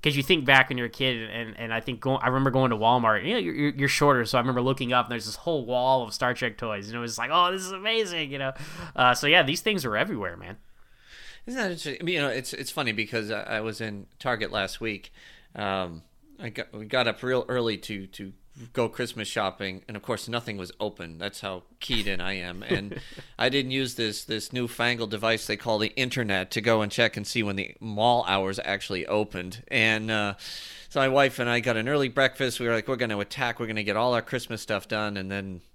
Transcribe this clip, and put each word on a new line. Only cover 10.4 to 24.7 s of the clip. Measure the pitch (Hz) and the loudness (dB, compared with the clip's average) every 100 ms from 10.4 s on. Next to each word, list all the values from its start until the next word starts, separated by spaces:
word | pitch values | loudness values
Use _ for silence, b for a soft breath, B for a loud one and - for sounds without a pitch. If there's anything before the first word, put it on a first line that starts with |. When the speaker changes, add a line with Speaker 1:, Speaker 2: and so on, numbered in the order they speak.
| 90 101 - - B B B B B B - | -14 -16 -18 -20 B B B B B B -10
Speaker 2:
Isn't | 254 | -4
that | 202 | -4
interesting? | 170 151 135 | -4 -6 -4
I | |
mean, | 170 175 | -2 0
you | |
know, | 143 | 0
it's, | 120 127 | -2 -4
it's | - 101 | -8 -8
funny | - 131 | -2 -2
because | 104 107 113 107 | -2 -2 -2 -2
I, | 107 | -6
I | - 110 | -4 -4
was | 110 104 | -4 -4
in | 113 101 - _ | -6 -6 -12 _
Target | 131 113 107 | -2 -2 0
last | 107 98 - | -2 -2 -4
week. | 113 101 - B B B B | -6 -6 -10 B B B B
Um, | - 101 95 90 80 - _ _ - | -6 -2 -2 -4 -8 -16 _ _ -12
I | 117 | -10
got, | 110 - | -8 -10
we | 110 | -10
got | 107 127 120 | -2 2 2
up | 104 | 0
real | 127 131 - | 0 0 0
early | 123 117 101 | 0 0 -2
to, | - 104 95 | -6 -10 -10
to | - 98 - - - 120 | -12 -14 -14 -20 -20 -8
go | - 113 | -2 -2
Christmas | - 120 - 104 | 0 -6 -4 -4
shopping, | - 98 - 98 92 - | 0 -2 -2 -8 -8 -10
and | 107 | -12
of | |
course | - 110 - | -4 -6 -2
nothing | 117 117 101 | -6 -4 -8
was | 90 - | -8 -4
open. | 107 - 82 80 | -6 -4 -12 -8
That's | 98 - | -10 -8
how | 101 92 - _ | -8 -10 -12 _
keyed | - 120 101 | -2 -2 0
in | 95 | 0
I | 92 | -2
am. | 98 87 90 | -4 -6 -10
And | 107 180 101 - - - | -4 -4 -2 -10 -12 -16
Speaker 1:
<laughs> | - - | -16 -2
Speaker 2:
I | 123 | 2
didn't | 139 127 | 2 0
use | 131 131 - | -2 -2 -2
this, | 110 104 | -2 -2
this | - 110 - | -4 -6 -4
newfangled | 123 120 | -4 -4